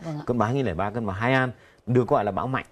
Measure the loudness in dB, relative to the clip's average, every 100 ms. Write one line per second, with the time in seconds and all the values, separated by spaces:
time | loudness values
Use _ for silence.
0 | -6 -6 -2 0 2 0 0 -2 -4 -4
1 | -4 -2 2 2 2 -4 -18 _ 0 2
2 | 4 2 2 -2 -2 -4 -6